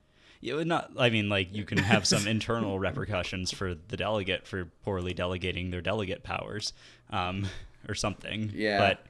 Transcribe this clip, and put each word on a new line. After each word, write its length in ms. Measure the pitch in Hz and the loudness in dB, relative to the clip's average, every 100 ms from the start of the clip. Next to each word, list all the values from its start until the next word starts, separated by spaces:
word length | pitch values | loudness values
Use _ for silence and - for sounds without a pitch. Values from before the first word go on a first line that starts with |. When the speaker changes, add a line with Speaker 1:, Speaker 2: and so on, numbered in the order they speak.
| _ _ - - | _ _ -20 -12
Speaker 1:
Yeah, 140 | - | -6
well, 120 | 143 165 | -2 0
not, 260 | 160 - - | 0 -2 2
I 120 | 123 | 4
mean, 200 | 110 104 | 4 2
like, 240 | 101 92 | 2 0
you 120 | 104 98 | -4 -2
can 140 | 101 | 2
have 280 | 98 110 - | 6 6 6
some 200 | 107 101 | 2 4
Speaker 2:
<laughs> 80 | 110 | 0
Speaker 1:
internal 440 | 110 117 107 95 | 2 0 0 0
repercussions 720 | 95 104 95 95 87 92 90 | 0 -2 -2 -2 -2 -4 -4
for 240 | - 95 85 | -4 -4 -4
the 220 | - 85 | -6 -2
delegate 500 | 95 110 95 90 - | 2 2 2 -2 -2
for 180 | 98 85 _ | -6 -6 _
poorly 300 | - 92 90 | -4 -2 -2
delegating 580 | 85 90 92 90 87 90 | -2 0 0 -2 -2 -2
their 100 | 87 | -2
delegate 420 | 85 110 95 - | -2 -2 -2 -4
powers, 500 | - - - 104 - - - - - | -4 -6 -4 -6 -8 -10 -20 -20 -6
um, 380 | 101 90 95 98 - - - - | -2 -2 -2 -4 -6 -14 -16 -8
or 60 | 101 | -2
something. 560 | 107 - - 101 107 | -2 -4 -6 -4 -4
Speaker 2:
Yeah. 240 | 101 107 101 | 0 2 6
Speaker 1:
But, 280 | 98 90 - | 4 4 -4